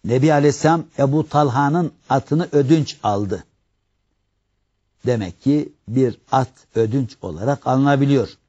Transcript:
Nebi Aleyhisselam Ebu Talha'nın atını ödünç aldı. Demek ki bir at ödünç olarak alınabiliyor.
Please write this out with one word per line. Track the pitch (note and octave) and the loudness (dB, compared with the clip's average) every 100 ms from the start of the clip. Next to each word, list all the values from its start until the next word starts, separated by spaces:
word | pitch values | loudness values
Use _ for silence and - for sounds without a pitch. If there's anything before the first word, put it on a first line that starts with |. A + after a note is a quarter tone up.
Nebi | G#2+ B2+ D3+ | -2 0 2
Aleyhisselam | D3 C#3+ C3+ D3+ E3 - - | 4 2 2 0 0 -4 -2
Ebu | C#3 D3+ D3+ | 0 0 0
Talha'nın | D3 C#3+ B2 C#3+ E3 D#3+ _ _ | 0 0 0 0 0 -2 _ _
atını | C3+ - D#3 F3+ | -2 0 -4 0
ödünç | D3 C3 E3 C#3 - | 0 4 2 0 -4
aldı. | G#2+ G2+ G#2 F#2+ - _ _ _ _ _ _ _ _ _ _ _ _ _ _ _ A#2+ | -4 -2 -4 -8 -10 _ _ _ _ _ _ _ _ _ _ _ _ _ _ _ -4
Demek | A#2 F#2 - | -2 -4 -4
ki | C3+ D3 - _ - | -2 -2 -4 _ -6
bir | B2 B2+ - _ | -2 -2 -2 _
at | C3 B2 _ _ | -2 -2 _ _
ödünç | A2 A2 C3+ A#2+ - | -2 -2 -2 -6 -8
olarak | F#2+ D#2+ A2+ C#3 - | -12 -6 -4 -4 0
alınabiliyor. | C3 C#3 C#3 C#3 C#3 G2+ - | 0 2 2 2 0 -2 -10